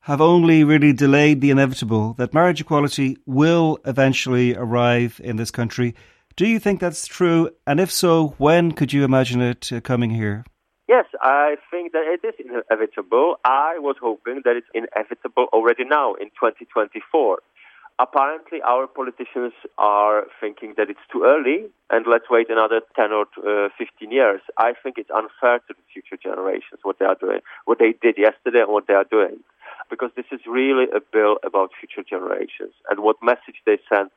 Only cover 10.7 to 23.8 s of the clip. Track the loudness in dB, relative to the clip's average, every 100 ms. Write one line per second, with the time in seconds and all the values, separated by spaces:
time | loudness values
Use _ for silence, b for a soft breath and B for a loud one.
10.7 | _ _ 2 2 -2 0 2 2 -2 _
11.7 | -10 -6 -4 -2 -4 -6 -10 -10 -10 -4
12.7 | -2 -2 -6 -2 0 0 0 0 0 0
13.7 | -4 -6 -6 -6 -8 -10 -4 -2 -2 -4
14.7 | -10 -6 -8 -8 -10 -8 -4 0 0 2
15.7 | 0 0 0 0 -4 -10 -4 -4 -4 -10
16.7 | -6 -6 -6 -4 -2 0 -2 _ _ b
17.7 | b b _ -2 0 -2 -4 -12 -6 -2
18.7 | -2 -2 -8 -10 -10 -12 -8 -8 -10 -20
19.7 | -2 0 2 2 2 -2 -10 -12 -12 -16
20.7 | -6 -4 -6 _ 0 4 4 2 -4 -6
21.7 | _ _ -2 2 0 2 0 2 0 0
22.7 | 0 -4 -4 -2 0 -4 -6 -4 -2 -2
23.7 | -6